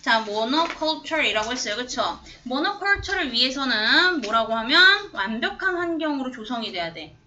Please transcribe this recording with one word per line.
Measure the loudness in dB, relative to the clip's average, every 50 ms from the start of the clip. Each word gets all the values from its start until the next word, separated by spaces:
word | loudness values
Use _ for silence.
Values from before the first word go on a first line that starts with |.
자, | 2 4 2 2
모노컬처이라고 | 2 0 -2 -2 0 2 2 0 0 0 -2 -2 -2 -2 -2 -4 -6 -4 -2 0 0 2 0 0 -2 -2
했어요. | -4 -4 -4 -4 -4
그쵸? | -6 -6 -6 -4 -2 -2 -2 -4 -8 -14 -20 -20 -14 -8
모노컬처를 | -4 -2 -2 0 -2 -2 -2 0 0 0 0 0 -4 -2 -2 -2 -2 0
위해서는 | 0 0 0 0 -2 -2 0 0 0 2 4 4 6 4 4 2 0
뭐라고 | -2 0 2 0 2 2 -2
하면 | -2 0 2 6 8 8 8 6 4 0 -8 -6
완벽한 | -6 -4 -4 -2 -2 -2 -2 -2 -2 -2 -2 0
환경으로 | 0 -2 -2 -2 -2 -2 -2 -2 -2 -4 -6
조성이 | -8 -10 -8 -6 -6 -6 -4 -6
돼야 | -4 -4 -6 -6 -6
돼. | -10 -14 -14 -18 -20 _